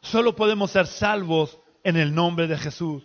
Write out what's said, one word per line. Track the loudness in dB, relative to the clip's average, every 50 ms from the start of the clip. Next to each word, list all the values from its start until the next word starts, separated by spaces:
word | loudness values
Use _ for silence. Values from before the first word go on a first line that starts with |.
Solo | _ -2 0 2 2 2 2
podemos | 2 2 2 2 2 0 0
ser | 2 0 0 0
salvos | -2 -4 -2 -2 0 -2 -2 0 0 0 0 0 -4 -16 _ _ _ _ _
en | 0 2 2
el | 2 2 2
nombre | 2 0 0 2 0 -2 -2
de | -2 -4
Jesús. | -6 -8 -8 -6 -6 -6 -6 -8 -10